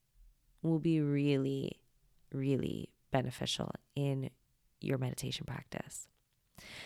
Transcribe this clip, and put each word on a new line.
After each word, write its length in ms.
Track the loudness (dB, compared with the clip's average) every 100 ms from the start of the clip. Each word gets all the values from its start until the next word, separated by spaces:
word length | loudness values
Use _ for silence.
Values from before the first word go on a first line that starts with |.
| _ _ -20 _ _ _
will 180 | 0 2
be 200 | 4 4
really, 800 | 4 4 4 4 2 0 -2 -6 _ _ _ _ _
really 580 | -2 2 2 2 -4 -8 _ _
beneficial 640 | 0 0 -2 -4 -2 -4 -8 _ -2
in 340 | 0 0 -4 -8 _ _ _ _
your 140 | -2 0
meditation 480 | -2 -4 -6 -6 -6
practice. 640 | -8 -8 -10 -10 -12 -16 _ _ _ _ -20 -18 -16